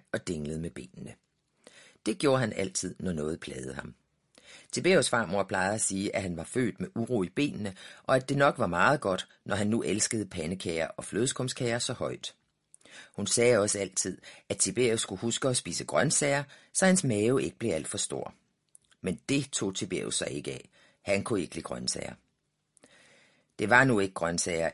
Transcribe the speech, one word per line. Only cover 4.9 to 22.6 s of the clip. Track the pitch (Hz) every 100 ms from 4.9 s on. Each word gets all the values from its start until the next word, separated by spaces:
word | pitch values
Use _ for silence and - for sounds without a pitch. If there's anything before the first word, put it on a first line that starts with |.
| 185 123
farmor | 120 92 98
plejede | 95 98 95 110
at |
sige, | - 98 98 -
at |
han | 95 82
var |
født | 80 123 117 -
med | 90 -
uro | 113 123
i | 90
benene, | - 147 - 104 95 - -
og | - 131
at | 131
det | 139
nok | 143 151
var | 101
meget | 85 104 147
godt, | 101 92 - _ -
når | 101
han | 104
nu | 113
elskede | 71 101 - 113 98
pandekager | 92 78 92 92 82 78
og | - -
flødeskumskager | 90 131 - 127 - 123 120
så | -
højt. | 123 69 - - - _ _ _ _ - - - -
Hun | 101
sagde | - 120 113
også | 104 101
altid, | 95 - 98 - - - -
at | 107
Tiberius | - 98 123 110
skulle | - 92
huske | 117 - 135
at | 127
spise | - 80 -
grøntsager, | 71 135 - 143 139 139 - _
så | - 190
hans | 185
mave | 135 104 110 131
ikke | 85 -
blev | 113
alt | 80 -
for | 101
stor. | - 67 - - _ _ _ _ _ _
Men | 92 85 -
det | 139 131
tog | - 101 95
Tiberius | 87 90 - -
sig | -
ikke | 71 -
af. | - - _ _ _
Han | - 98
kunne | 95 107
ikke | 80 80
lide |
grøntsager. | - 62 - - - - _ _ _ _